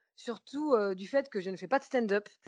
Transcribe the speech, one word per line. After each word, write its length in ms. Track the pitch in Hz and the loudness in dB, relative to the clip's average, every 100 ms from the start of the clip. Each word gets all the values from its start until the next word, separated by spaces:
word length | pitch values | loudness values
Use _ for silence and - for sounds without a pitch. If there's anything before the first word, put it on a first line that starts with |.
| _ - | _ -14
surtout, 580 | - 214 - 285 302 233 | -10 -10 -10 -4 4 4
heu, 200 | 202 190 | 4 -2
du 120 | 190 | 0
fait 220 | 277 277 | -2 0
que 100 | 202 | -4
je 100 | 185 | -4
ne 40 | 185 | -8
fais 100 | 180 | 0
pas 120 | 269 | 0
de 40 | |
stand-up. 440 | - 254 220 202 - _ | 2 0 2 0 -2 _